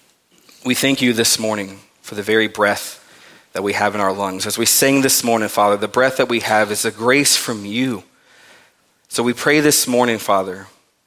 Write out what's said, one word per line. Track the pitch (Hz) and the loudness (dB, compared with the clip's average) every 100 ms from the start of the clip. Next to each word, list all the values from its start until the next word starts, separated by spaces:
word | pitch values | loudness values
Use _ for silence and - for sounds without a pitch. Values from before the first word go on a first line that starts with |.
| _ _ _ _ _ - | _ _ _ _ _ -8
we | 127 | -4
thank | 123 135 135 | 0 0 2
you | 127 | 2
this | 113 113 - | 2 0 0
morning | 110 107 95 98 - _ | -2 -4 -6 -14 -20 _
for | - | -12
the | 104 | -8
very | 101 110 107 | 0 2 2
breath | 107 101 101 - - - - - - _ | 0 0 0 -6 -16 -20 -20 -20 -20 _
that | 92 | -6
we | 101 | -4
have | 95 104 | 0 -2
in | 104 | 0
our | 95 | -2
lungs. | 98 98 95 104 | -2 -4 -4 -6
As | 113 | -2
we | 113 | 0
sing | - 135 139 | 2 4 4
this | 131 - | 2 2
morning, | 120 113 104 | 2 0 0
Father, | - 104 101 | 2 2 2
the | 104 | 0
breath | 127 131 131 | 2 2 2
that | 120 | 0
we | 117 | 0
have | 104 107 104 | 0 2 2
is | 104 | -2
a | 113 | -4
grace | 101 117 139 139 - | -2 2 2 2 0
from | - 110 | -2 -8
you. | 101 113 131 101 - _ _ - - - _ _ _ _ _ | -6 -4 -4 -4 -10 _ _ -20 -20 -20 _ _ _ _ _
So | - | -2
we | 120 | -2
pray | 120 151 151 | 0 0 2
this | 147 143 127 | 4 2 2
morning, | 123 123 110 | 2 2 0
Father, | - 98 95 95 95 _ _ _ | 0 0 0 -8 -16 _ _ _